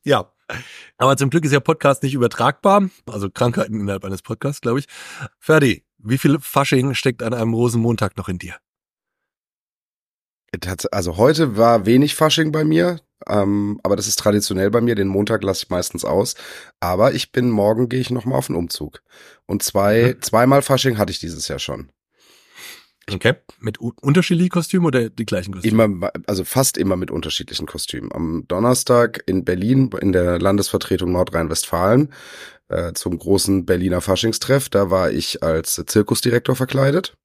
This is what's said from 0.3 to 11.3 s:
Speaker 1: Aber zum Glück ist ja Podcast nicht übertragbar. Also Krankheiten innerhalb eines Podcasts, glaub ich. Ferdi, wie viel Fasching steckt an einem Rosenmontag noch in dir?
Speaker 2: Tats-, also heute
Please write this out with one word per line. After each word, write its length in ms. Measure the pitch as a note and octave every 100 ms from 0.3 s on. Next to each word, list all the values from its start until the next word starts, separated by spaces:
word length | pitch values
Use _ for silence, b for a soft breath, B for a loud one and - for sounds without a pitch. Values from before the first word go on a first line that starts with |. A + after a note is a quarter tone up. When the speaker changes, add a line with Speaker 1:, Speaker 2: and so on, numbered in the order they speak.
| _ - B B B B _
Speaker 1:
Aber 200 | B2+ C#3
zum 120 | C#3
Glück 140 | D#3
ist 80 | D3+
ja 80 | C#3
Podcast 420 | - D#3 C#3+ C3+
nicht 120 | C#3
übertragbar. 760 | C3+ A#2+ - A#2+ - G3+ G3+ F#3+ _ -
Also 220 | G#2 G2
Krankheiten 520 | - A#2+ G#2+ G2+ G#2+
innerhalb 240 | G2+ G2 F#2+
eines 160 | F#2+
Podcasts, 400 | - A2 C#3 C#3+
glaub 160 | A#2+ B2+
ich. 80 | - B B B C3 _
Ferdi, 460 | - D#3 C#3 - _ _
wie 200 | G#2 C3
viel 200 | D#3 D3
Fasching 540 | - C#3+ C#3 C3 C3+
steckt 280 | B2 C3+ A#2+
an 120 | A2+
einem 200 | A#2+ A2+
Rosenmontag 600 | A2+ A#2+ A#2 A2+ A2+ G2 -
noch 140 | F#2
in 80 | F2+
dir? 180 | F2 - _ _ _ _ _ _ _ _ _ _ _ _ _ _ _ _ _ _ _ F2+
Speaker 2:
Tats-, 280 | F2+ F#2 -
also 300 | G2+ F2 E2+
heute 400 | B2